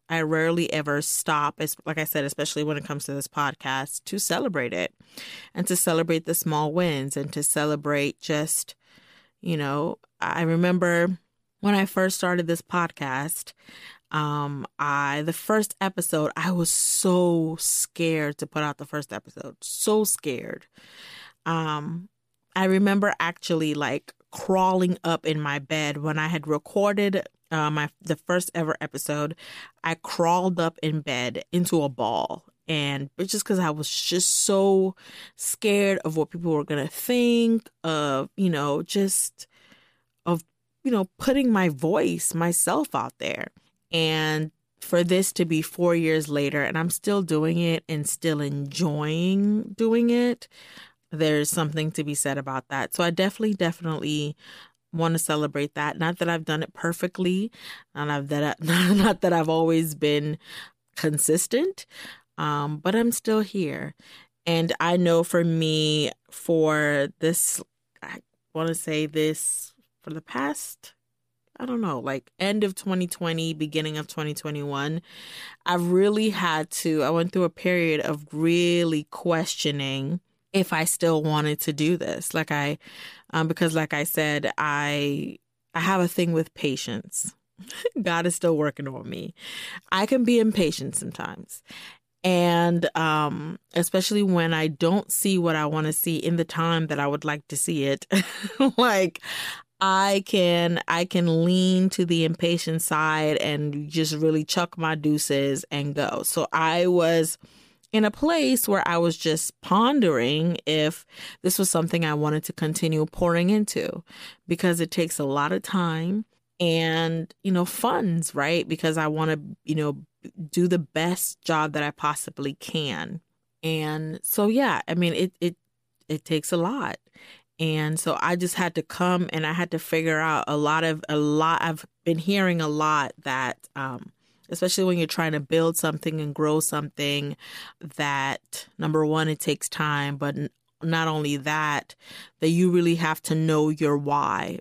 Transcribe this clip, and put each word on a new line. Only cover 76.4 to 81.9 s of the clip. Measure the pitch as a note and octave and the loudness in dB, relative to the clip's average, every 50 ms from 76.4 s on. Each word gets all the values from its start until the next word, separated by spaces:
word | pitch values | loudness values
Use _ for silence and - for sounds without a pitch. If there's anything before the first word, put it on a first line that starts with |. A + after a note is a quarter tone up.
| F3+ E3+ D#3 D#3 D#3 - | 0 0 0 0 -2 -4
to, | - - - E3+ D#3 D3+ C#3 | -6 -4 -2 0 2 2 2
I | C#3+ | 2
went | E3 E3 E3+ F3+ | 2 2 0 0
through | - F#3+ F3+ | 2 0 0
a | E3 | 0
period | - - - F3+ F3+ F3 E3+ E3 D#3 D3+ | 0 -2 0 0 2 2 2 2 2 0
of | - - D3+ D3 D3+ - - | 0 -2 -4 -4 -6 -8 -4
really | D3+ D#3+ E3+ E3+ F3 F3 F3 F3 F3 E3+ E3 D#3+ D3+ D3+ - | 0 2 4 4 4 4 4 4 4 2 2 0 -2 -4 -6
questioning | - - - F3 E3 D#3+ D#3+ - - - - D3+ C#3+ C#3+ C#3 C3+ C3+ C3+ C3+ C#3+ E3+ F3+ - _ _ _ _ _ - | -12 -4 -2 0 0 2 0 -2 -4 -2 -2 -2 -2 -2 -2 -2 -2 -4 -2 -4 -4 -6 -6 _ _ _ _ _ 0
if | G3 F3+ - | 0 2 2
I | F3 D#3 D#3+ | 0 0 0
still | - - - E3+ E3 D#3+ D#3 | 0 0 2 2 2 4 4
wanted | D#3 D#3 D3+ D3+ D3+ D3+ D3+ - | 2 2 2 2 2 0 -2 -2
to | - D#3+ D3 | -2 -4 -2
do | D3 D3+ D#3+ | 0 2 2